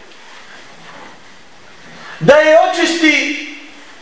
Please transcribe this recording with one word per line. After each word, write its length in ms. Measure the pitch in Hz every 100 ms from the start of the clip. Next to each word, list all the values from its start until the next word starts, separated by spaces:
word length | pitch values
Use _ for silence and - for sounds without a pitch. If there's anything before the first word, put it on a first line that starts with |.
| - - - - - - - - - - - - - - - - - - - - - -
da 140 | 170
je 240 | 294 311 311 370
očisti 760 | 339 339 - 311 285 285 294 - - - - - -